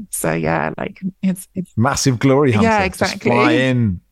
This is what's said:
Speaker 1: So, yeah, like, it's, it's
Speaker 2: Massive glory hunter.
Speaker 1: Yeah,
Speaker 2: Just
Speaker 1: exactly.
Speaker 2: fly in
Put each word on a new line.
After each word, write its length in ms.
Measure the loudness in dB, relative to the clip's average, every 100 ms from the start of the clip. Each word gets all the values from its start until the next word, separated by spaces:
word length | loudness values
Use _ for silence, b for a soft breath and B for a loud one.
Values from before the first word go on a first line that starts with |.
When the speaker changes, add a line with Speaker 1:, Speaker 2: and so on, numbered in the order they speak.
| -10
Speaker 1:
So, 240 | -6 -4
yeah, 400 | -2 -2 -2 -2 -6
like, 240 | -10 -8 -12 -6
it's, 240 | -4 -4 -8
it's 180 | -12 -8 -2
Speaker 2:
Massive 420 | 0 0 0 2
glory 320 | 4 4 4
hunter. 140 | 4 2
Speaker 1:
Yeah, 220 | 2 0
Speaker 2:
Just 140 | -2
Speaker 1:
exactly. 280 | -4 -2 0
Speaker 2:
fly 220 | 2 2
in 480 | 2 2 0 0 -2 _